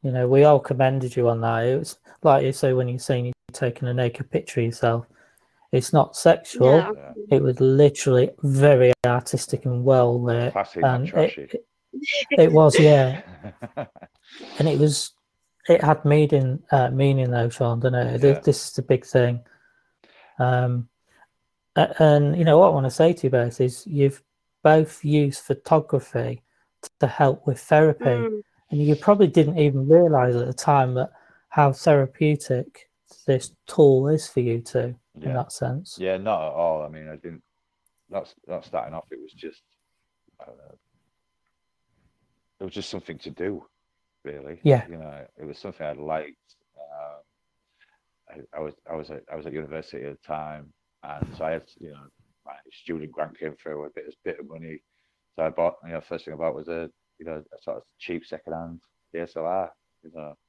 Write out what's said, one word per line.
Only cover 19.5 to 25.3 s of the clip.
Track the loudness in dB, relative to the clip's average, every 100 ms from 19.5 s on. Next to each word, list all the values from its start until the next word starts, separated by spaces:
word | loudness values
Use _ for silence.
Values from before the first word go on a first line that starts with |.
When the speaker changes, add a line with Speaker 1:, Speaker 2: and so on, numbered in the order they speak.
| _ _ _ _ _ _ _ _ -4
Speaker 1:
Um, | -2 0 -2 -4 -8 _ _ _ _ _ _ _ _ -2
a-, | -2 4
and, | 4 4 2 0
you | 4
know, | 6
what | 6
I | 2
wanna | -4
say | 2 2
to | 2 -2
you |
both | 0 -2 -2
is | -4 -4 -10
you've | 0 0 -2 _ _ _ _
both | 4 4 2 -6 -2
used | 0 0